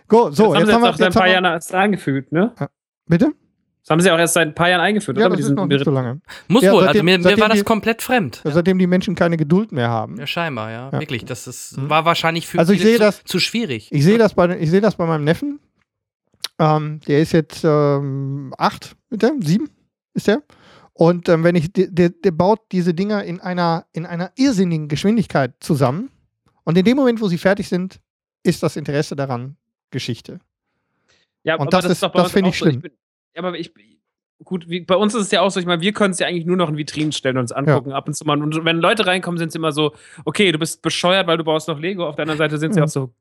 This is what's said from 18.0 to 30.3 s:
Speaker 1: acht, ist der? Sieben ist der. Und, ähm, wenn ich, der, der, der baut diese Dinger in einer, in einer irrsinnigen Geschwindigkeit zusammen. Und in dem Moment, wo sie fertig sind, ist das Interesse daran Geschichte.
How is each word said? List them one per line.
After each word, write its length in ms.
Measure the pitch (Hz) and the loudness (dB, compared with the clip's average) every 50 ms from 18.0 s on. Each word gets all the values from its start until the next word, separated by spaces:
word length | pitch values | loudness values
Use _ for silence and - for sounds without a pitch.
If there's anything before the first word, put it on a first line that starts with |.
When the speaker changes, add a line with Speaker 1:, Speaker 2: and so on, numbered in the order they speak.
| 143 139 135 139 139 135 139 143 139 131 131 | -2 -4 -6 -6 -6 -6 -6 -8 -10 -12 -6
Speaker 1:
acht, 400 | - 156 208 - - - - - _ _ _ | -4 -2 -2 -2 -4 -12 -20 -20 _ _ _
ist 120 | 247 196 220 | -4 -2 0
der? 100 | 247 320 277 | 0 0 0
Sieben 280 | 175 143 170 226 311 - _ _ _ _ _ _ _ _ - | 0 0 0 0 0 -4 _ _ _ _ _ _ _ _ -10
ist 140 | - - - | -4 0 0
der. 140 | 208 302 - _ _ _ _ _ - - _ _ _ | 0 0 -2 _ _ _ _ _ -20 -20 _ _ _
Und, 360 | - 165 165 180 175 170 - | 2 2 2 2 2 2 2
ähm, 140 | 170 160 165 | 2 2 4
wenn 140 | 175 175 | 2 2
ich, 160 | 180 143 175 - | 2 0 0 0
der, 160 | 190 185 - | -2 -2 0
der, 220 | 196 165 175 170 | 2 2 2 2
der 200 | - - - 196 | 0 -2 -2 0
baut 300 | 165 156 175 190 220 214 _ _ - | 0 2 2 2 2 0 _ _ -4
diese 220 | 185 170 180 165 | -2 -2 -2 -2
Dinger 300 | 160 196 208 214 202 202 | -2 -4 -4 -4 -4 -6
in 160 | 175 170 180 | -8 -10 -10
einer, 440 | - 185 180 180 175 170 165 165 - _ _ | -8 -6 -4 -2 0 0 -2 -2 -4 _ _
in 140 | 160 165 | -10 -10
einer 240 | 175 175 165 185 185 - | -8 -8 -8 -8 -8 -4
irrsinnigen 500 | - 262 285 240 180 196 175 165 156 151 147 | 0 0 2 2 2 0 0 0 -4 -4 -4
Geschwindigkeit 640 | 151 143 - 196 226 233 170 - - 156 135 123 - _ | -4 -2 0 0 2 0 0 0 0 0 0 -2 -4 _
zusammen. 500 | - - 170 123 143 123 135 180 254 269 - _ _ _ _ _ _ _ _ _ _ | -4 -2 0 2 2 2 0 -2 -6 -10 -14 _ _ _ _ _ _ _ _ _ _
Und 160 | 170 160 185 | 0 2 2
in 60 | 180 | 4
dem 120 | 220 254 | 4 4
Moment, 240 | 294 269 247 233 220 | 4 2 2 2 0
wo 60 | 226 190 | 0 -2
sie 100 | 170 160 | -2 0
fertig 300 | - 190 202 208 - - | 2 0 0 0 -2 -4
sind, 320 | 196 180 185 190 - - _ _ _ _ _ _ _ _ - | -4 -4 -4 -6 -10 -16 _ _ _ _ _ _ _ _ -2
ist 180 | 180 165 - - | -2 0 0 -2
das 140 | 156 - | -4 -4
Interesse 400 | 185 147 151 139 143 156 - 165 | -6 -6 -4 -4 -4 -4 -4 -6
daran 400 | 139 139 139 123 120 123 135 147 - _ _ _ _ _ _ | -6 -6 -6 -6 -6 -8 -10 -14 -18 _ _ _ _ _ _
Geschichte. 480 | - 131 - - 120 - - - | -10 -8 -6 -6 -8 -8 -10 -16